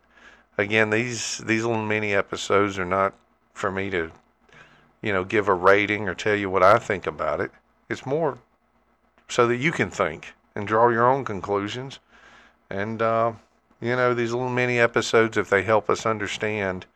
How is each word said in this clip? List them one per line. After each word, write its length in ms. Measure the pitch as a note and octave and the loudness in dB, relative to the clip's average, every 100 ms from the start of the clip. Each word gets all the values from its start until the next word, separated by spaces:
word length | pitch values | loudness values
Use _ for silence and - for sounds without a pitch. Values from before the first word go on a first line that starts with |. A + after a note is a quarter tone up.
| _ _ - - _ - | _ _ -20 -20 _ -4
Again, 340 | G2+ A2 G#2+ | 0 2 2
these, 480 | G#2+ B2 A2+ - - | 0 -2 -6 -8 -6
these 260 | A#2 A2+ A#2 | -2 -2 0
little 180 | A2+ | -2
mini 300 | G#2+ G#2+ G#2+ | -2 -4 0
episodes 680 | G2+ - - - G2 G2+ F#2+ | -2 -2 -6 0 2 2 -2
are 60 | F2+ | -2
not 280 | F#2+ G2 - _ _ _ | 0 0 -4 _ _ _
for 180 | - G2+ | -8 -6
me 180 | F#2+ G2 | -4 -4
to, 220 | F#2 D#2+ - _ _ _ - - _ _ _ | -6 -6 -12 _ _ _ -20 -20 _ _ _
you 100 | A2 | -4
know, 140 | G2 F#2 | -4 0
give 240 | G#2+ G2+ | 0 2
a 40 | |
rating 540 | F#2 F#2 G2+ G2+ G#2 G#2 | 4 6 6 4 -2 -4
or 60 | |
tell 220 | F2 A2 G#2 | -4 -2 -2
you 140 | G2 | 0
what 140 | F#2 | 4
I 140 | F#2 A#2 | 6 6
think 300 | - G2 - | 2 -4 -4
about 340 | D2+ D#2 D#2 | -4 -4 -4
it. 100 | G2+ - _ _ - | -6 -10 _ _ -10
It's 160 | A2+ C3 | -10 -4
more 320 | D3 D#3 B2 _ _ _ _ _ _ _ _ - | -2 -2 -4 _ _ _ _ _ _ _ _ -4
so 200 | - A#2+ | 2 2
that 100 | B2 | 2
you 140 | D#3 | -2
can 180 | - C3+ | -2 -2
think 460 | - F2 E2+ - - _ G#2+ | 0 -2 -4 -14 -20 _ -8
and 120 | G2+ | 0
draw 200 | A2 A#2+ | 4 4
your 200 | A2+ A#2+ | 6 4
own 160 | C#3 A#2+ | 2 -2
conclusions. 760 | G2 F2+ G2+ G2+ A#2 C3+ - _ _ - - _ _ _ | -8 -2 -2 -2 -6 -12 -16 _ _ -20 -20 _ _ _
And, 320 | G2 G#2+ A2 | -8 -6 -2
uh, 320 | A2+ A2+ A#2 A2 _ _ _ _ | 0 0 -2 -4 _ _ _ _
you 140 | A#2 B2+ | -4 0
know, 180 | B2 | 2
these 180 | A#2+ A#2 | 0 -2
little 180 | A#2+ B2+ | -2 -2
mini 300 | B2 B2 A#2+ | -2 0 2
episodes, 560 | A#2 A#2+ A2 A#2 A2+ G#2+ | 2 2 2 4 4 0
if 140 | F#2+ | 2
they 140 | G2+ | 2
help 260 | F#2+ A2 - | 4 2 2
us 160 | - A2+ | -2 -2
understand, 800 | G#2+ G2 - G#2+ G#2+ F#2+ F#2 - | -4 -6 -4 -4 -2 -4 -6 -10